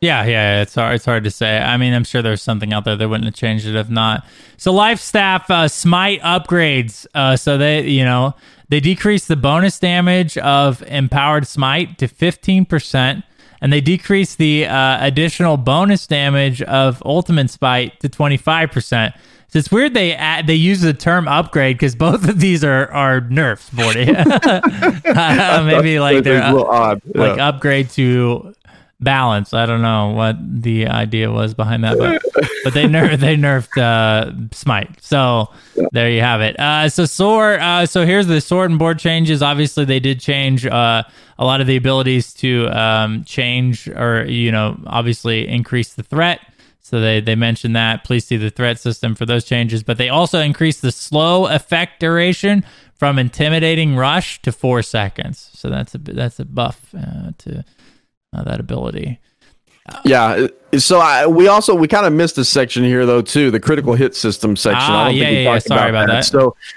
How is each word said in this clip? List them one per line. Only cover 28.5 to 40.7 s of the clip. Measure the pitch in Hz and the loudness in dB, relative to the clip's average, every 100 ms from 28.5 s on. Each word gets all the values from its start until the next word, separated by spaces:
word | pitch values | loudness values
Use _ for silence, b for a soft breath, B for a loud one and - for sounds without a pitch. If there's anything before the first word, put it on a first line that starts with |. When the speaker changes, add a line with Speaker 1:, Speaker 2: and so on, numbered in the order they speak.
| 208 b b b _ | -20 b b b _
Speaker 1:
balance. | 123 135 127 104 101 | -2 0 2 0 -2
I | 113 117 | -2 0
don't | 113 | 0
know | 113 110 104 | 0 0 0
what | 110 113 110 - 127 | 0 -2 -2 -6 -6
the | 113 113 113 | -2 -2 -2
idea | 117 110 110 110 | -2 -2 -2 -2
was | 110 110 | -2 -2
behind | 110 110 117 | -2 0 0
that, | 110 - | 0 0
but, | - 320 508 - 147 - | 0 -2 -2 -2 -2 -4
Speaker 2:
<laughs> | |
Speaker 1:
but | 131 | -2
they | 135 151 | 2 2
ner-, | 160 160 151 | 4 2 2
they | 143 | 2
nerfed, | 151 143 131 113 135 | 2 2 0 -2 -2
uh, | 117 113 110 110 123 123 113 | 0 2 2 0 -2 -8 -12
Smite. | - 139 104 - - | -6 -2 -2 -4 -12
So | - 143 127 120 107 B B | -2 0 2 0 -2 B B
Speaker 2:
Yeah. | B 87 | B -2
Speaker 1:
there | 120 117 | 0 0
you | 117 | 2
have | 120 113 | 2 0
it. | 110 - | -2 -2
Uh, | 147 151 156 | -2 0 0
so | - | 0
sword, | 165 - 196 220 214 196 | 0 0 2 4 2 2
uh, | 170 175 175 | 0 0 0
so | 185 170 | 2 2
here's | 196 185 | 2 2
the | 156 | 0
sword | - 180 185 | 0 0 2
and | 160 | 2
board | 165 160 | 0 0
changes. | 170 165 160 151 | 0 0 2 2
Obviously, | 143 143 151 - | 0 0 0 0
they | 139 131 | 0 0
did | 135 131 | 0 -2
change, | - 139 135 131 | -2 -2 0 0
uh, | 123 | 0